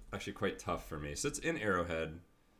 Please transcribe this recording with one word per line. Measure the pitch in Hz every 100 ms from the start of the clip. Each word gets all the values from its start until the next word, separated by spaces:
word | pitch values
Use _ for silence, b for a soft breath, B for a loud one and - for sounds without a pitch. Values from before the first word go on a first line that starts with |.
| -
actually | 101 -
quite | - 98 -
tough | - 85 -
for | 78
me. | 73
So | 73 147
it's | -
in | 151 151
Arrowhead. | 107 90 82 82 80 80 - _ _